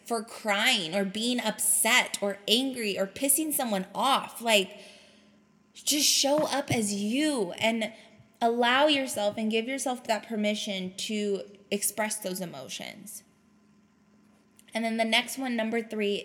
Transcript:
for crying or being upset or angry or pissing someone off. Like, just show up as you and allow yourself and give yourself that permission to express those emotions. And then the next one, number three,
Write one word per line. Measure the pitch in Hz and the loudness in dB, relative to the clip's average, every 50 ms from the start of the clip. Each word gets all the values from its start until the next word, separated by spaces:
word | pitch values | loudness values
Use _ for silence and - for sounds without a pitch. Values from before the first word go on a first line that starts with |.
| - | -8
for | - 233 226 | -6 -4 -4
crying | 214 - - - - 214 196 202 220 254 247 214 170 156 170 | -6 -8 -12 -6 -2 0 0 2 4 4 4 2 2 0 0
or | 202 196 | 0 0
being | 196 185 220 226 247 254 240 | 0 -2 -2 0 0 0 0
upset | 214 220 208 - - - - - - 226 247 262 294 - - - | 0 -2 -2 0 0 2 2 4 4 6 6 4 4 2 -2 -4
or | 202 202 196 - - | -2 -2 -4 -2 0
angry | - 214 247 269 269 254 254 226 202 185 - | 2 4 4 4 0 -2 -2 -2 -2 0 -2
or | 196 | -2
pissing | 190 - - 277 285 - 330 311 311 - | -4 -4 -2 0 2 2 2 0 -2 -2
someone | - 254 233 208 190 185 - - | -2 -2 0 -2 -2 -2 -4 -4
off. | 170 226 269 262 202 - - - - | 0 2 2 2 2 0 -4 -10 -4
Like, | 233 233 220 202 185 - - - - - - - - - - - _ _ _ _ _ _ _ _ _ _ | 2 4 4 4 4 0 -6 -18 -20 -20 -20 -20 -20 -20 -20 -20 _ _ _ _ _ _ _ _ _ _
just | - - - - 277 302 277 | -18 -8 -2 0 2 2 4
show | - - - - 269 285 311 302 | 4 4 4 4 4 4 4 2
up | - - 277 285 - | 2 0 -2 0 0
as | 262 240 214 202 | 0 0 0 0
you | 202 202 202 214 233 277 311 311 285 240 196 175 | 0 -2 0 0 2 2 2 2 2 0 0 -2
and | - - 208 226 233 226 220 220 - - - - - - - _ _ - | -2 0 0 0 2 0 -2 -6 -8 -12 -20 -20 -20 -20 -20 _ _ 0
allow | 240 233 233 240 240 240 247 269 294 | 0 2 2 4 4 4 4 6 6
yourself | 311 294 277 269 247 - 208 202 208 208 233 | 6 4 4 0 -2 -2 -2 -2 -2 -2 -2
and | 220 220 | -2 0
give | 220 226 226 | 0 0 -2
yourself | 254 269 269 - 277 247 240 - | -2 -4 -4 -2 -4 -4 -4 -2
that | - 220 208 - | -2 -2 -2 -2
permission | - 226 208 208 208 214 208 - 214 196 190 185 185 185 | -6 -4 -2 0 0 0 -2 -4 -6 -6 -4 -6 -6 -8
to | - - - 214 208 208 202 196 185 - - - - - - | -8 -8 -4 -4 -2 0 0 -2 -2 -4 -10 -16 -16 -8 -4
express | 202 202 - - - - 214 214 - | -4 -2 -2 -2 -2 -2 -4 -4 -4
those | - - 185 180 196 | -6 -6 -6 -6 -6
emotions. | 185 160 151 135 135 - - - - 62 - - 190 - - - - _ _ _ _ _ _ _ _ _ _ _ _ _ _ _ _ _ _ _ _ _ _ _ _ _ _ _ - _ - | -8 -8 -10 -10 -12 -10 -10 -10 -10 -12 -12 -14 -16 -16 -16 -16 -18 _ _ _ _ _ _ _ _ _ _ _ _ _ _ _ _ _ _ _ _ _ _ _ _ _ _ _ -14 _ -6
And | 220 226 | -4 -2
then | 226 220 | -2 0
the | 226 226 | 0 0
next | 220 226 240 240 240 - 269 | 2 2 2 2 0 -4 -6
one, | 269 254 240 | -4 -4 -2
number | 226 220 220 220 233 | -2 -2 0 -2 -2
three, | 220 226 220 214 208 202 202 185 - | -4 -4 -4 -2 0 0 0 -2 -2